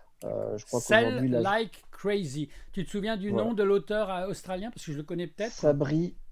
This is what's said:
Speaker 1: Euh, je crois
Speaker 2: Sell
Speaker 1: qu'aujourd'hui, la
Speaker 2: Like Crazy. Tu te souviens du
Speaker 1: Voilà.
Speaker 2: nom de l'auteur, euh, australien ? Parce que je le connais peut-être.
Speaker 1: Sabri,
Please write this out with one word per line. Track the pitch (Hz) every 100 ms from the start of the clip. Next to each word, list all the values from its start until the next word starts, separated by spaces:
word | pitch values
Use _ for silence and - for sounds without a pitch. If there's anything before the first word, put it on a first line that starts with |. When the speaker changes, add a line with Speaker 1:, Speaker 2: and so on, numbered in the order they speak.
| - -
Speaker 1:
Euh, | 104 107 107 107
je | -
crois | 123
Speaker 2:
Sell | - 214
Speaker 1:
qu'aujourd'hui, | 233 180 127
la | 123
Speaker 2:
Like | 117 220 220 - -
Crazy. | - 196 202 156 143 147 - -
Tu | 202
te | 156
souviens | 208 208 214
du | 202
Speaker 1:
Voilà. | 220 220
Speaker 2:
nom |
de | 214
l'auteur, | 196 202 202 214 196
euh, | 180 190
australien ? | 180 180 185 220
Parce | -
que | -
je | 143
le |
connais | 147 143 170
peut-être. | - 208
Speaker 1:
Sabri, | - 151 143 143 156 175 - -